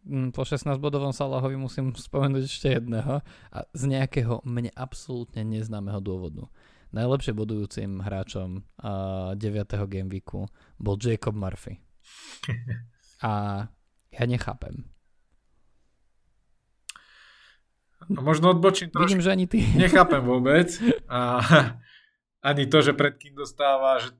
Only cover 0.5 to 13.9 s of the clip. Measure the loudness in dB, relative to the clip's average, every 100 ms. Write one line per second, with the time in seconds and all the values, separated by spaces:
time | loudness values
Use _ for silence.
0.5 | -4 -2 -2 -2 -2 -2 -4 -4 -2 -2
1.5 | -4 -6 -4 -4 -6 -6 0 0 0 -2
2.5 | -2 0 0 0 -4 -2 -4 -6 -20 -16
3.5 | -14 -12 -4 -2 0 0 0 0 -2 -4
4.5 | -4 -4 -6 -12 -12 -10 -10 -8 -6 -4
5.5 | -4 -6 -6 -6 -6 -4 -6 -6 -10 -14
6.5 | -18 _ _ -12 -4 0 0 0 -4 -4
7.5 | -4 -6 -6 -8 -6 -6 -6 -6 -6 -8
8.5 | -8 -12 _ -8 -6 -4 -6 -6 -4 -4
9.5 | -4 -4 -4 -4 -6 -6 -8 -10 -10 -10
10.5 | -14 _ -8 -4 -2 -2 -2 -2 -4 -6
11.5 | -8 -14 -16 _ _ _ -20 -20 -14 -8
12.5 | -8 -6 -10 -12 _ _ _ -4 -2 -2
13.5 | -6 -8 -14 _